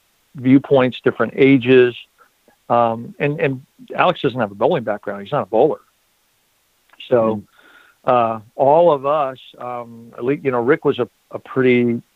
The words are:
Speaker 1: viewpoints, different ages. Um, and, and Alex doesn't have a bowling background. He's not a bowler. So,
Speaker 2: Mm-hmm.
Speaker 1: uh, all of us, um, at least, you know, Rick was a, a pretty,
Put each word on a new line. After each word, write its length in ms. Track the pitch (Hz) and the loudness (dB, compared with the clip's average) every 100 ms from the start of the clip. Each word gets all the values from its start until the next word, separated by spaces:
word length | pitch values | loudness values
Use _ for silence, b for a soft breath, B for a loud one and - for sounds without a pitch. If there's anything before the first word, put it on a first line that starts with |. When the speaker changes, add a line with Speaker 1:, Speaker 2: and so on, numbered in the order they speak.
| _ _ _ - | _ _ _ -6
Speaker 1:
viewpoints, 640 | 123 135 - 139 127 - | 2 2 4 2 2 0
different 320 | 127 - 113 - | -2 -2 -4 2
ages. 600 | 135 139 120 131 123 120 - _ b _ _ _ - | 4 4 4 4 4 0 -16 _ b _ _ _ -2
Um, 460 | 120 117 113 120 - | 0 0 -2 -10 -6
and, 220 | 143 147 | -4 -2
and 240 | 156 131 - _ - | -4 -4 -12 _ -12
Alex 260 | - 165 165 | -2 -2 0
doesn't 180 | 143 123 | -4 -4
have 120 | 104 | -6
a 80 | 101 | -2
bowling 220 | 123 175 | -2 -2
background. 380 | 110 104 - 101 | -4 -8 -8 -12
He's 100 | 101 | -8
not 100 | 143 | -8
a 80 | 107 110 | -4 0
bowler. 220 | 147 107 _ _ _ _ _ _ _ _ _ _ _ _ - | 0 -2 _ _ _ _ _ _ _ _ _ _ _ _ -2
So, 100 | 123 110 107 | 0 0 -4
Speaker 2:
Mm-hmm. 760 | 95 _ _ _ _ _ - | -10 _ _ _ _ _ -2
Speaker 1:
uh, 300 | 127 113 113 104 - | 0 0 -4 -12 -2
all 360 | 135 156 175 | 2 4 4
of 140 | 147 135 | 2 0
us, 320 | 156 135 131 - - | -2 -2 -8 -20 -16
um, 540 | 123 120 117 117 117 - | -12 -12 -12 -18 -20 -8
at 60 | |
least, 200 | 120 143 | -6 -4
you 60 | 139 | -2
know, 100 | 123 | -2
Rick 240 | 117 165 | 0 0
was 140 | 147 123 | 0 -2
a, 100 | 117 _ _ | -6 _ _
a 80 | 123 | -18
pretty, 640 | - - 131 123 120 117 - | -8 0 2 2 0 -2 -8